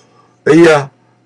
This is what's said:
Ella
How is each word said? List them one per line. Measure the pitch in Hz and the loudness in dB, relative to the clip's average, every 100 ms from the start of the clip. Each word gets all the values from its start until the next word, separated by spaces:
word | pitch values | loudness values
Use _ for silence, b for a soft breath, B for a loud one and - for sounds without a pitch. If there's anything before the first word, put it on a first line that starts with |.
| b b b _ - | b b b _ -4
Ella | 160 170 147 139 _ _ _ | 0 0 0 -6 _ _ _